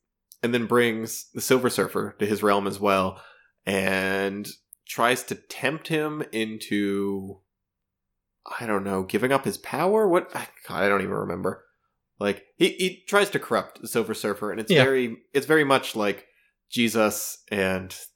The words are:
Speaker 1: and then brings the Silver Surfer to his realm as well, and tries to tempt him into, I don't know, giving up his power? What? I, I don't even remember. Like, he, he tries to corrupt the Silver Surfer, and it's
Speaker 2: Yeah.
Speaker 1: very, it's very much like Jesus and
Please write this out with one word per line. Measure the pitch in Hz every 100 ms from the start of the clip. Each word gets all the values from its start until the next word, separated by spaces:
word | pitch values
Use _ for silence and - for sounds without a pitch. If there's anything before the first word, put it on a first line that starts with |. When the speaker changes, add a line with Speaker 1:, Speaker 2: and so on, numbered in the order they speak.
| _ _ _ -
Speaker 1:
and | 120
then | 120 113
brings | 120 120 113 113 - -
the | -
Silver | - 131 120
Surfer | - 92 98 104 -
to | 104
his | 104
realm | 104 101 98
as | 98
well, | 101 95 95 92 - - _ _ -
and | 98 95 95 95 98 98 101 101 - _ - -
tries | - 120 123
to | -
tempt | 110 - - 131 151 -
him | 156 151 151 -
into, | 110 110 110 - 101 101 98 101 98 95 95 _ _ _ _ _ _ _ _ _ _ - -
I | 117
don't | 104
know, | 101 95
giving | 92 107 127
up | 139
his | 110 98
power? | - 131 175 214 208
What? | 175 175
I, | - - - -
I | - 98
don't | 101
even | 95
remember. | 101 98 92 95 101 _ _ _ _ _ -
Like, | 101 98 - -
he, | 196
he | - 185 - -
tries | 202 202
to | -
corrupt | - 110 - -
the | 110
Silver | 120 110
Surfer, | 107 107 101 104
and | 98
it's | 107
Speaker 2:
Yeah. | 165
Speaker 1:
very, | 131 131 123 113 _
it's | 139 135
very | 156
much | 139 131 127 110
like | 104 98 - _ _ _ _
Jesus | - 117 110 107 101 - - -
and | 104 95 92 92 - -